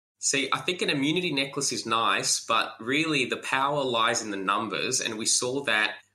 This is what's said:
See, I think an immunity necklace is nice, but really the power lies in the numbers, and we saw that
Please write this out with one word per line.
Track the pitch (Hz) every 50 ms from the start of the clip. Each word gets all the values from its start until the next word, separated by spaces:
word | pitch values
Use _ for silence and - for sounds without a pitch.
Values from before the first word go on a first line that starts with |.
| _ _ _ _
See, | - - - 139 131 -
I | - 135
think | 131 - 180 180
an | 226 180
immunity | 165 139 135 147 170 185 180 175
necklace | 147 135 139 139 - 143 139 -
is | 123 104 -
nice, | 117 113 113 113 101 98 110 131 - - -
but | - - 113 110 - - - -
really | 113 117 135 147 160 165 151 139 123
the | 107 113 107
power | - - - 135 135 143 147 147 135
lies | 131 117 117 113 117 120 113
in | 110 107
the | 98 98
numbers, | 95 95 101 104 110 104 92 71 80 110 127 -
and | - - 113 107
we | 113
saw | 104 - - 127 123 127 143 139
that | 120 110 107 107 - - - - _